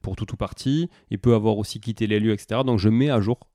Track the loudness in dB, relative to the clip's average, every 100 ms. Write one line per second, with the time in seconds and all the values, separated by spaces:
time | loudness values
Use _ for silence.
0 | -10 -8 -8 -8 -8 -6 -2 -2 -2 _
1 | -10 -2 2 4 4 0 -4 -8 -8 -4
2 | 0 2 2 0 -2 -2 0 2 4 4
3 | 2 2 0 -4 _